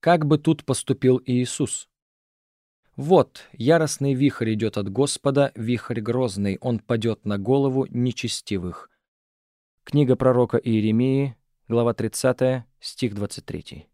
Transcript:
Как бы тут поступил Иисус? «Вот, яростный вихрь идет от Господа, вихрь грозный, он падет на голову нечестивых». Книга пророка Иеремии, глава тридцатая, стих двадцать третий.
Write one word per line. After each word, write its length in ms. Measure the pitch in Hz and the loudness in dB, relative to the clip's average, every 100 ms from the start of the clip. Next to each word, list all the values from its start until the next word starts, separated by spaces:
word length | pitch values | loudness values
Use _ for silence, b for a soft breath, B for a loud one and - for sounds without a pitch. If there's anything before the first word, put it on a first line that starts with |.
Как 240 | - 170 147 | 4 2 4
бы 120 | 147 | 2
тут 280 | 160 156 - | 2 -2 -2
поступил 560 | 131 - 127 127 127 - | -4 -2 0 4 2 2
Иисус? 640 | 123 123 - 131 - - _ _ _ _ _ _ _ _ _ _ - | -2 -2 -4 -4 -6 -14 _ _ _ _ _ _ _ _ _ _ -10
«Вот, 480 | 143 180 120 - - | 4 4 4 -4 -20
яростный 600 | - 120 165 156 - 139 | -4 2 4 2 -2 -2
вихрь 420 | 131 143 - 113 110 | 2 2 0 -2 0
идет 200 | 110 104 | -2 -2
от 140 | 98 | -4
Господа, 640 | 98 143 - 139 135 139 - | 0 0 0 0 2 0 -2
вихрь 460 | 113 120 - 117 | -4 -4 -4 -6
грозный, 560 | 107 120 127 95 101 95 | -2 -2 -2 -2 -4 -2
он 200 | - 117 | -2 -4
падет 440 | _ 117 113 107 | _ -2 -2 -4
на 140 | - 101 | -4 -4
голову 500 | 98 139 139 131 131 | 0 2 2 0 -2
нечестивых». 1000 | 127 123 - 120 - - 98 87 82 - _ _ _ _ _ _ _ _ _ - | -2 -2 -2 -6 -8 -6 -6 -6 -12 -18 _ _ _ _ _ _ _ _ _ -4
Книга 320 | 143 135 127 | 0 2 4
пророка 400 | 127 123 120 120 | 4 2 2 0
Иеремии, 800 | - 110 107 110 127 135 139 117 _ _ _ | 0 0 2 2 2 0 -2 -6 _ _ _
глава 240 | 117 120 | 0 0
тридцатая, 720 | 113 110 - 131 127 127 127 120 _ | -2 -4 0 0 2 0 0 -6 _
стих 340 | - - 123 101 | -16 -6 -6 -4
двадцать 300 | 101 - - | -8 -10 -12
третий. 420 | 92 - - - | -12 -12 -20 -20